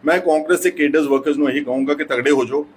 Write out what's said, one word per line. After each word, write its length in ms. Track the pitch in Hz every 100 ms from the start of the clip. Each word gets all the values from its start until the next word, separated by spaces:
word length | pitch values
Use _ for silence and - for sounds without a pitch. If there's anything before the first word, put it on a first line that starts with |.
ਮੈਂ 140 | 143 175
ਕਾਂਗਰਸ 420 | 180 156 156 175
ਦੇ 100 | 180
ਕੇਡਰਸ, 360 | 175 147 156 143
ਵਰਕਰਸ 300 | 135 135 143
ਨੂੰ 140 | 143
ਇਹੀ 140 | 135
ਕਹੂੰਗਾ 300 | 123 127 135
ਕਿ 100 | 147
ਤਗੜੇ 260 | 143 127 131
ਹੋ 140 | 139
ਜਾਓ 220 | 117 139 147